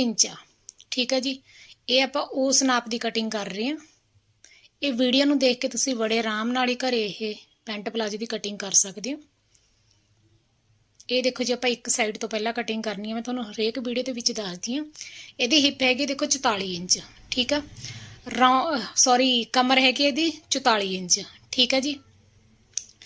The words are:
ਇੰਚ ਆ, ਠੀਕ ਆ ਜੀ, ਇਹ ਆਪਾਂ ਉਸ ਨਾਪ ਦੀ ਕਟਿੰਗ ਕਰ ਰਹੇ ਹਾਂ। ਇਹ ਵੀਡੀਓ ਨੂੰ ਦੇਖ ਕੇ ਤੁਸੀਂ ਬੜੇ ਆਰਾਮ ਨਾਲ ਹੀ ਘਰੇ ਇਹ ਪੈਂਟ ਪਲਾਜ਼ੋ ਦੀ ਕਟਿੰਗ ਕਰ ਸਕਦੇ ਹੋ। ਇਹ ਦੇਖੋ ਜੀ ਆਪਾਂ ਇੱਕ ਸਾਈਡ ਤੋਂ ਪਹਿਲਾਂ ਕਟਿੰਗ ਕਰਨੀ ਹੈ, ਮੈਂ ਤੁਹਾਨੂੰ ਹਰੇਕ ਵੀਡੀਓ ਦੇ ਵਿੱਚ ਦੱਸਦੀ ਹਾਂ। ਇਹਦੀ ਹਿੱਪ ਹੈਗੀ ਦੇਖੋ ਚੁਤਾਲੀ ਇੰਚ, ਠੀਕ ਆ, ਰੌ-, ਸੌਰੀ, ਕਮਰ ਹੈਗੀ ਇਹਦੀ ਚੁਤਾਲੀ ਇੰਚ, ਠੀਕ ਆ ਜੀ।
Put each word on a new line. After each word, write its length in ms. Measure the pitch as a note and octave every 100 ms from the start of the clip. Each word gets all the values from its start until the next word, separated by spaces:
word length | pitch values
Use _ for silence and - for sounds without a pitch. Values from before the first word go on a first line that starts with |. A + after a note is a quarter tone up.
ਇੰਚ 240 | A#3+ G#3+ G#3+
ਆ, 100 | - - _ - - -
ਠੀਕ 220 | - B3
ਆ 60 | C4
ਜੀ, 200 | C4+ C4+ _ - - - -
ਇਹ 140 | B3+
ਆਪਾਂ 180 | C4+ C#4+
ਉਸ 400 | - C#4 C4+ C4
ਨਾਪ 260 | C4 B3 A#3
ਦੀ 100 | A#3
ਕਟਿੰਗ 320 | A#3 A3+ A3
ਕਰ 180 | A3 G3
ਰਹੇ 200 | F#3+ A#3+
ਹਾਂ। 80 | D#4 - _ _ _ _ _ - - _ -
ਇਹ 120 | C#4+
ਵੀਡੀਓ 320 | A#3 B3+ C4 C#4+
ਨੂੰ 140 | C#4+
ਦੇਖ 200 | C4 B3
ਕੇ 80 | C4
ਤੁਸੀਂ 280 | A3+ - A#3
ਬੜੇ 240 | A3 A3+
ਆਰਾਮ 320 | A3 G#3+ A#3
ਨਾਲ 180 | B3+ B3
ਹੀ 60 | B3
ਘਰੇ 240 | B3+ A#3+ G#3
ਇਹ 300 | F3 G#3+ G#3+ - _ -
ਪੈਂਟ 240 | G#3 G3+
ਪਲਾਜ਼ੋ 280 | A3+ G#3+ G3+
ਦੀ 80 | A3+
ਕਟਿੰਗ 340 | A3 G3+ G3+
ਕਰ 120 | G3
ਸਕਦੇ 400 | F#3 G3 F#3+ G#3
ਹੋ। 60 | D4+ - _ _ _ _ _ _ _ _ _ _ _ _ _ _ _ _ _ -
ਇਹ 140 | B3+
ਦੇਖੋ 200 | B3+ B3+
ਜੀ 100 | A#3+
ਆਪਾਂ 160 | A#3+ B3+
ਇੱਕ 200 | A#3 A#3+
ਸਾਈਡ 280 | - G#3+ G#3
ਤੋਂ 120 | A3
ਪਹਿਲਾਂ 240 | G#3+ A3
ਕਟਿੰਗ 300 | A#3 G#3 A3
ਕਰਨੀ 260 | A3 G3 G#3+
ਹੈ, 60 | A3+
ਮੈਂ 80 |
ਤੁਹਾਨੂੰ 220 | A#3+ B3 G#3+
ਹਰੇਕ 340 | A3 A3 C4
ਵੀਡੀਓ 240 | A#3+ A#3+
ਦੇ 80 | C4
ਵਿੱਚ 200 | A#3+ A#3
ਦੱਸਦੀ 460 | A3 G3 F3+ A3 C#4
ਹਾਂ। 80 | D4+ - - - - -
ਇਹਦੀ 240 | A#3+ D4+
ਹਿੱਪ 200 | C#4 C#4
ਹੈਗੀ 220 | B3+ B3+ C#4+
ਦੇਖੋ 200 | C#4 D4
ਚੁਤਾਲੀ 460 | C#4 B3+ G3+ F#3+ F3
ਇੰਚ, 240 | F3+ - - - -
ਠੀਕ 220 | B3+ B3
ਆ, 80 | C#4+ D4 - - - - - A#3+
ਰੌ-, 500 | A3 B3+ C4 E4 C#4 F#3+ -
ਸੌਰੀ, 480 | C4+ B3 C4 B3 A3
ਕਮਰ 260 | B3+ B3+ C4
ਹੈਗੀ 240 | C4 B3+
ਇਹਦੀ 280 | C#4+ B3+ E4 - -
ਚੁਤਾਲੀ 440 | C4+ B3+ G#3+ G3 F#3
ਇੰਚ, 280 | F3+ G3 F3+ - -
ਠੀਕ 220 | - B3 C4
ਆ 40 |
ਜੀ। 180 | C#4 C#4+ - _ _ _ _ _ _ - - -